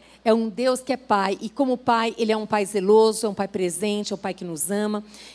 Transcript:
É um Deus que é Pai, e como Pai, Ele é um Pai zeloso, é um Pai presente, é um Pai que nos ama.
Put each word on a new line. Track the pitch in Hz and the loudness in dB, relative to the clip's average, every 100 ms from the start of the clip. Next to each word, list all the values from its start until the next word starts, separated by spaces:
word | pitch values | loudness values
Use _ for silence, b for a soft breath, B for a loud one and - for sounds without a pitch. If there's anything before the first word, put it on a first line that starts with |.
| B B | B B
É | 233 | 0
um | 226 226 | 2 0
Deus | 185 254 254 | -2 -2 -2
que | 262 | -4
é | 254 | -6
Pai, | - 202 196 196 | -2 0 0 -2
e | 220 | -6
como | - 262 247 | -2 -2 0
Pai, | 254 226 226 - | 0 0 0 -2
Ele | 220 | 0
é | 220 | 0
um | 214 | 0
Pai | 214 | -2
zeloso, | 196 208 185 220 220 214 214 | 0 0 6 6 6 2 -4
é | |
um | |
Pai | 196 196 | -4 -4
presente, | 202 180 165 208 208 208 | -2 -4 -2 -2 -2 -4
é | 196 | -6
um | |
Pai | 196 | -6
que | 196 180 | -8 -8
nos | 156 165 | -6 -4
ama. | 202 214 208 208 B B | -2 -2 -4 -8 B B